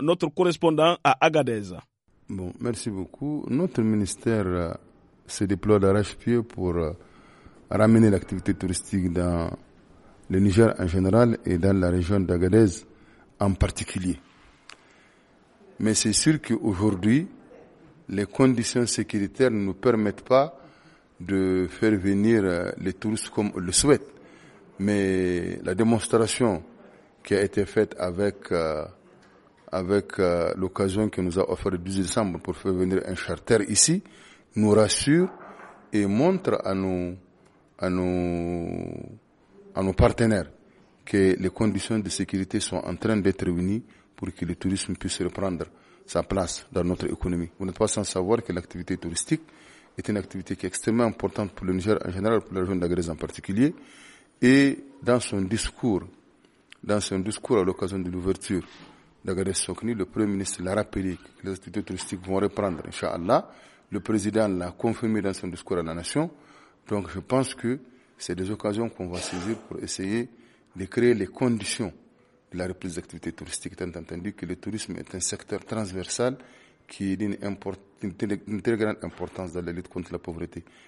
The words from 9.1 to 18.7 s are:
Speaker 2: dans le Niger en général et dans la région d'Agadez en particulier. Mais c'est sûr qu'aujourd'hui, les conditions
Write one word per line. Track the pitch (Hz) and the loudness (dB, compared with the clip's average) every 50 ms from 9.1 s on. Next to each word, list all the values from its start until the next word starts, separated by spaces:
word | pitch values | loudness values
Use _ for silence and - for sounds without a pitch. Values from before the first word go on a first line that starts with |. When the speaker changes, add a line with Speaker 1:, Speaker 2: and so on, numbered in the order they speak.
| 85 | 0
Speaker 2:
dans | 90 87 87 87 85 82 82 - - - - _ _ _ - - - - - - - - - | 0 0 2 0 0 -2 -4 -6 -10 -14 -18 _ _ _ -20 -20 -20 -20 -20 -20 -18 -6 0
le | 95 95 | 2 4
Niger | 101 104 90 110 113 110 104 - | 4 6 6 6 6 6 4 2
en | 92 | -2
général | 90 87 95 92 95 98 113 123 117 110 - - | 0 0 2 2 4 6 6 6 6 4 0 0
et | - 90 | 0 0
dans | 85 87 98 98 | 2 4 4 4
la | 98 90 87 | 4 4 2
région | 87 90 85 82 101 101 | 2 2 2 2 2 2
d'Agadez | 92 85 90 87 90 92 95 113 113 98 85 - - - - - - - - _ _ _ _ - | 2 2 2 2 4 6 6 8 6 6 4 0 -8 -18 -20 -20 -20 -20 -20 _ _ _ _ -2
en | 101 101 95 | 0 0 2
particulier. | - - 98 - - - - - - 90 92 85 - - _ _ _ - - _ _ _ - - - _ _ _ _ _ _ _ _ _ _ _ _ _ _ _ _ - - - - | 2 0 -2 -2 -4 -8 -6 -6 -4 -2 -2 -4 -4 -8 _ _ _ -20 -20 _ _ _ -20 -20 -20 _ _ _ _ _ _ _ _ _ _ _ _ _ _ _ _ -20 -18 -8 -2
Mais | 107 110 107 | -2 0 2
c'est | - - 113 | 2 2 2
sûr | 104 - - 156 160 147 | 0 2 4 2 2 2
qu'aujourd'hui, | - - 117 110 - 117 98 87 101 107 101 90 90 107 117 147 175 - - - - - - - - - - - - - - - _ - | 0 -2 -2 -2 0 -2 0 2 2 0 2 2 2 2 2 2 2 -2 -10 -18 -20 -20 -20 -20 -20 -20 -20 -20 -20 -20 -20 -20 _ -6
les | 95 98 101 | -4 -4 -4
conditions | - - - 135 131 127 113 113 - | -2 2 4 4 6 4 4 0 0